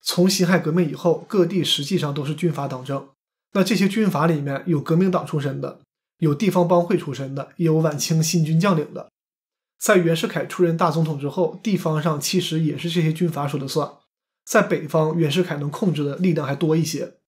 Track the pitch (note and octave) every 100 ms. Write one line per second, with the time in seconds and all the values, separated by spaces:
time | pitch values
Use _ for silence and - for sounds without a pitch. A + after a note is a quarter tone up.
0 | - - F#3 - F3 F#3 D#3 E3 E3 B2+
1 | F3 D#3+ - G#3+ E3+ G3 C#3+ D3+ C#3+ F#3
2 | D3 C#3+ C#3 D3+ F3 C#3+ C#3 C3 C3 C#3
3 | C3+ _ _ _ _ G3 F#3 G3 F#3+ A3+
4 | G#3+ C#3+ D#3+ D#3+ C#3 C#3 - D#3 - D#3+
5 | F#3 F3 - D#3 C#3 C#3 C#3 - _ _
6 | _ _ D#3 D3 G#3 F#3 E3+ F3 F3 F3+
7 | D3+ B2 C#3 C#3 C3+ - E3 D#3+ D#3+ D3
8 | - D#3+ D#3+ F3+ D#3 D#3+ G3+ E3 D3 -
9 | - _ _ _ _ _ _ _ - G3+
10 | E3 E3 A#3 D#3+ - - F3 E3 F3 D#3
11 | D#3+ D3 C#3 F#3 E3 - A3 F#3 E3+ D#3
12 | D#3 D3+ - F#3 F3 D#3+ D#3+ D3 E3+ E3+
13 | D#3+ D#3 F3 C#3+ C#3+ C#3 C3+ D#3+ C#3+ -
14 | _ _ _ _ - A3+ G3+ - D#3 D#3+
15 | D#3 E3 D#3+ D3+ F3+ D3+ C#3+ - G3 D3+
16 | C#3+ C#3 F#3 D#3 C3+ C#3 E3 D#3+ D#3+ C#3
17 | - _